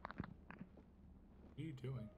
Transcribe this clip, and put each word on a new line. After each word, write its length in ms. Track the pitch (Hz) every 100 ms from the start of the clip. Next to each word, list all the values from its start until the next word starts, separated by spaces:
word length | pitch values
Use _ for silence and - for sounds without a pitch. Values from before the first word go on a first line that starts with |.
| - - - - - - - - - - - - - - - -
What 80 |
are 20 | 160
you 60 | 135
doing? 280 | 127 131 107